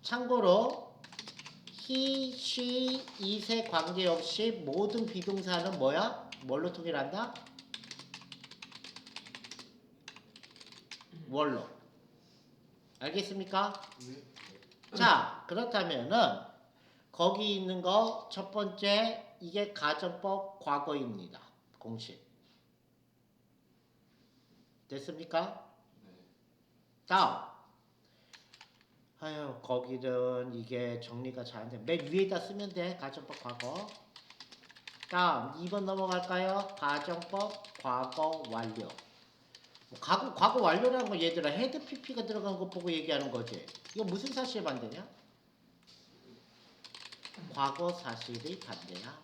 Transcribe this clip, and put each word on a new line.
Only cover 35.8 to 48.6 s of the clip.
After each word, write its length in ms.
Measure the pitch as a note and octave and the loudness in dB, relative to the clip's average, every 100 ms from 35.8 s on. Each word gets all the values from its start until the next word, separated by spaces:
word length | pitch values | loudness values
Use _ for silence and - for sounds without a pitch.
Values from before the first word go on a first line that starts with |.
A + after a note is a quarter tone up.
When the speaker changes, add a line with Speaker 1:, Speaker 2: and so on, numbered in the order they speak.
| F#3+ | 0
Speaker 1:
넘어갈까요? 840 | F#3+ F#3 F3+ F3+ F#3 F#3+ G3 G3 - | 0 2 2 2 2 2 2 -2 -2
가정법 1040 | C#3+ D3 D3 E3+ - G3 G#3 - - - | 0 0 0 -4 -4 -2 -2 -4 -12 -8
과거 600 | C3 B2 C3 - D#3 D#3+ B2 | -2 0 0 0 0 0 -4
완료. 360 | A2+ A2+ A2 G#2 - - - - _ - - - - - - | -4 -4 -4 -8 -10 -18 -20 -20 _ -20 -20 -20 -20 -20 -10
과거, 320 | - F3+ C4+ | 2 2 2
과거 280 | - G#3 B3 | 4 6 8
완료라는 460 | F#3+ F3 B3 B3+ A3 | 6 8 6 4 0
건 120 | F#3+ | 2
얘들아, 300 | E3 E3 D3 | 2 2 0
헤드 340 | D#3+ C4 D4 | 2 0 -2
피피가 420 | - C4 - A#3+ G#3 | -8 -10 -8 -6 -4
들어간 320 | G#3+ G3 F#3 | -2 -2 -2
것 120 | F#3 | -4
보고 220 | F#3 F3 | -4 -2
얘기하는 380 | D#3+ D#3+ C#3+ C#3 | -2 2 0 2
거지. 340 | A#2+ A2+ G2+ - - - | -4 -4 -8 -10 -16 -12
이거 100 | G#3 | -4
무슨 280 | G3+ F#3+ C4+ | -2 -2 -2
사실의 300 | C4 B3+ G#3+ | -2 -2 -2
반대냐? 420 | E3 C3 A#2 D3 - - - _ _ _ _ _ - - - - - - - - - - - - - - - - E3 | -2 -2 -6 -10 -12 -18 -20 _ _ _ _ _ -20 -20 -20 -20 -20 -20 -20 -20 -20 -20 -20 -20 -18 -18 -16 -14 -10
과거 360 | C#3 C#3 C#3 E3+ | 0 0 2 -2
사실의 680 | F3 B2+ A2+ - A#2 C#3+ F#3 | -2 -6 -8 -6 -8 -6 -10